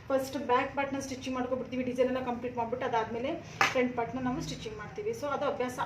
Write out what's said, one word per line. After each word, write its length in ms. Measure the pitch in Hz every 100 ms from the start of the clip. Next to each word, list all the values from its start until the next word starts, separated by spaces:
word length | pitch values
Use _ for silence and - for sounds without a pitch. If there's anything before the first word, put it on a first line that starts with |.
| -
ಫಸ್ಟ್ 300 | 269 262 277
ಬ್ಯಾಕ್ 380 | 233 247 269 277
ಪಾರ್ಟ್ನ 240 | 277 269
ಸ್ಟಿಚಿಂಗ್ 380 | 262 262 262 254
ಮಾಡ್ಕೊಬಿಡ್ತೀವಿ. 460 | 247 254 233 254
ಡಿಸೈನ್ 240 | 254 247 247
ಎಲ್ಲ 180 | 254 254
ಕಂಪ್ಲೀಟ್ 320 | 233 247 240
ಮಾಡ್ಬಿಟ್ಟು 300 | 233 254 262
ಅದಾದ್ಮೇಲೆ 540 | 240 220 226 262 330 - - -
ಫ್ರಂಟ್ 260 | 262 247 247
ಪಾರ್ಟ್ನ 220 | 233 262
ನಾವು 220 | 254 262
ಸ್ಟಿಚಿಂಗ್ 360 | 320 262 233 427
ಮಾಡ್ತೀವಿ. 340 | - - 226
So 140 | 233 285
ಅದು 200 | 269 277
ಅಭ್ಯಾಸ 340 | - 247 254